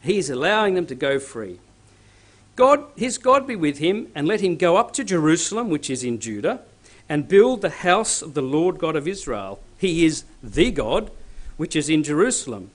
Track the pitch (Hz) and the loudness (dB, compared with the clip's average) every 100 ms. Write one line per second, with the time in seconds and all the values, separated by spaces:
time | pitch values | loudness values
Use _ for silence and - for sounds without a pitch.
0 | 139 202 147 127 160 214 214 185 170 127 | 0 0 0 -2 0 2 2 0 -2 -2
1 | 139 139 135 117 101 87 _ _ _ _ | 0 0 -2 -12 -12 -14 _ _ _ _
2 | _ _ _ _ _ - 254 285 285 - | _ _ _ _ _ 4 6 6 2 -6
3 | 247 220 254 269 277 220 151 139 165 208 | -4 0 4 4 2 -2 -2 0 0 0
4 | - 156 147 208 185 160 180 180 240 - | -4 -4 0 0 0 2 4 4 2 -2
5 | 214 180 156 160 - 214 240 151 147 127 | -2 2 4 2 0 -4 -2 -4 -4 -6
6 | 123 113 113 104 151 254 - _ _ - | -4 -6 -6 -4 -4 -4 -12 _ _ -20
7 | _ 151 143 190 247 247 175 - 180 185 | _ -4 4 6 6 4 -4 -2 2 2
8 | 214 - 156 143 131 147 175 170 160 156 | 2 -4 -4 -6 -2 0 0 0 -4 -2
9 | 147 196 - 110 98 98 - - 190 165 | -4 -8 -6 -8 -8 -12 -18 -4 -2 4
10 | 160 147 - - 117 101 233 175 107 160 | 2 2 -12 -20 -8 -2 0 0 -2 -4
11 | 214 - - - - - 160 156 143 156 | -4 -16 -18 -14 -14 -10 -6 -4 0 0
12 | 147 147 254 240 - 107 95 | 0 0 0 0 -8 -12 -14